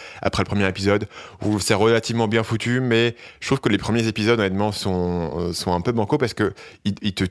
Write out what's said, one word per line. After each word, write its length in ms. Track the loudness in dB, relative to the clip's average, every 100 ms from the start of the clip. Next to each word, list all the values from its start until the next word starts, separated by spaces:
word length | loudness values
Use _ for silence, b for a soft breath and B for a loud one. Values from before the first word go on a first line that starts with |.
| B B
après 240 | -4 -2
le 20 | 0
premier 220 | 0 0
épisode, 400 | 0 2 2 -2 B B B
où 140 | -2 0
c'est 160 | 2
relativement 540 | 4 6 4 2 0 2
bien 160 | 2
foutu, 340 | 0 -2 0 0
mais 380 | 2 2 2 -2 B B
je 80 | -4
trouve 100 | 0
que 100 | 2
les 100 | 0
premiers 280 | 2 0 0
épisodes, 320 | 0 2 2
honnêtement, 320 | 2 0 -2
sont, 600 | -2 -2 0 0 -2 -4 -4
euh, 160 | -4
sont 200 | -4 -2
un 80 | -2
peu 100 | 0
banco 280 | -2 0 0
parce 140 | 0
que 200 | 0 -2 -4 B B
ils, 100 | -6 -4
ils 120 | -4
te 100 | -2 -4